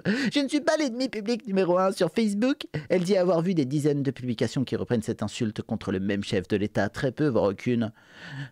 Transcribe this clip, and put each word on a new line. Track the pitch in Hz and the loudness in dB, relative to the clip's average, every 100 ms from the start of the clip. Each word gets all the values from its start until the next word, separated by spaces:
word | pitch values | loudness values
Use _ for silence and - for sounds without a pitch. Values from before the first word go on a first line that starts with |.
| 180 233 262 | -2 0 0
Je | 285 | 0
ne | 269 | 0
suis | 294 | 0
pas | 320 311 | 0 0
l'ennemi | 285 233 262 | 0 -2 -4
public | 214 208 240 214 | -4 -2 -4 0
numéro | 190 175 180 | 2 4 4
un | 190 | 2
sur | 190 170 | 2 0
Facebook. | - 220 202 254 285 - 151 - | 2 0 2 2 0 -4 -8 0
Elle | 180 | 0
dit | 175 196 | 2 4
avoir | 180 170 | 4 2
vu | 170 | 2
des | 170 | 0
dizaines | 127 151 147 143 | 0 2 2 2
de | 135 | -2
publications | 131 123 113 117 143 | -2 -4 -2 0 0
qui | 123 107 | -2 -2
reprennent | 95 120 | 0 -2
cette | 110 104 | -2 -4
insulte | 104 - 113 - | -6 -2 -4 -4
contre | - 110 - | -6 -6 -2
le | 95 | -2
même | 98 101 | 0 -2
chef | 101 104 90 | 0 -2 0
de | 104 | 0
l'État. | 104 - 101 | 0 0 -2
Très | - 131 | 0 -4
peu, | 120 151 | 0 2
voire | 110 | 4
aucune, | 98 98 127 117 110 - - - - 139 135 | 2 0 0 0 0 -6 -20 -20 -14 -12 -14